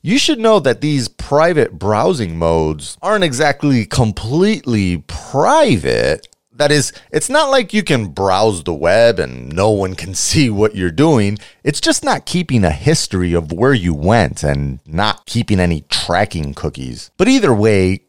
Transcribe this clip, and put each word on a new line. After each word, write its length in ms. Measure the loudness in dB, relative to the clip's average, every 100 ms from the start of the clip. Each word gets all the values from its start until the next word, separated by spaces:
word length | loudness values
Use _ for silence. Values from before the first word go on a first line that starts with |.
you 160 | 0 0
should 220 | 0 2
know 220 | 4 4
that 200 | 2 0
these 280 | 0 -2 -2
private 680 | -8 -2 2 2 2 0 -2
browsing 600 | -2 2 0 0 -4 -2
modes 580 | 0 2 0 -4 -10 -8
aren't 220 | -2 0
exactly 600 | 0 0 0 0 0 0
completely 1200 | 0 0 0 -2 -4 0 2 0 -2 0 0 -2 -6
private. 1200 | -14 -6 0 2 4 4 2 0 0 0 -2 -8 _ _
That 200 | _ 2
is, 200 | 2 0 -8 _
it's 200 | -6 -2
not 200 | 0 2
like 220 | 0 0
you 100 | -2
can 260 | 0 -2 -2
browse 560 | -2 0 2 2 0
the 100 | -6
web 440 | -2 2 4 4 2
and 320 | -4 -8 -10
no 200 | 0 0
one 240 | 2 -2
can 200 | -6 -10
<laughs> 120 | -6 -2
see 220 | 0 0
what 260 | 2 0 0
you're 140 | -4
doing. 480 | 0 2 4 2 -4 -12 _
It's 160 | -6 -2
just 240 | -2 -2
not 220 | -2 -4 -2
keeping 380 | -6 0 2
a 60 | 2
history 600 | 0 0 0 -2 -2 0
of 180 | -2 -2
where 220 | 0 2
you 220 | 2 0
went 480 | 0 2 2 2 0
and 360 | -2 -2 -4 -8 -8
not 380 | -4 -4 -4
keeping 340 | -6 -4 0 0
any 280 | 0 -2 -4
tracking 640 | -8 -2 0 0 -4 -8
cookies. 600 | -6 -8 -8 -14 -14 -18 _
But 120 | 2
either 260 | 2 2
way 480 | 2 4 4 2 0